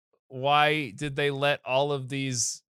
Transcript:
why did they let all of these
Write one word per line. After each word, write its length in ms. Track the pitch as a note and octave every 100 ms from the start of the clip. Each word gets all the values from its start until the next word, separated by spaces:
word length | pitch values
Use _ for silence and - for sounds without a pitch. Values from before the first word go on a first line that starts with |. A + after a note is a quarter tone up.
| _ _ _
why 640 | C3 C#3 D3 D3+ D#3 C#3
did 240 | - D3 C#3
they 140 | C#3+
let 300 | C#3 C#3+ D3
all 280 | - C3 C#3+
of 160 | C#3+ B2+
these 540 | C#3 C3+ A#2+ - - _